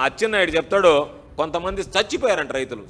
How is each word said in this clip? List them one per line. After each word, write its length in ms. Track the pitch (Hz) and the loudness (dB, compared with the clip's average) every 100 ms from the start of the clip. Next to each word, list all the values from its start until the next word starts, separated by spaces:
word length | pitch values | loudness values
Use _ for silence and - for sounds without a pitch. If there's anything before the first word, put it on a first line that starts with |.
అచ్చెన్నాయుడు 480 | 135 - 220 208 175 160 | -2 0 -2 0 0 0
చెప్తాడు, 360 | - 196 180 143 139 - - - | 0 4 6 6 2 -8 -10 -6
కొంతమంది 420 | 156 170 185 196 - | -4 -4 -4 -6 -2
చచ్చిపోయారంట 580 | 190 214 285 247 175 139 135 | -2 0 0 0 0 -2 -4
రైతులు. 260 | 123 113 | -4 -8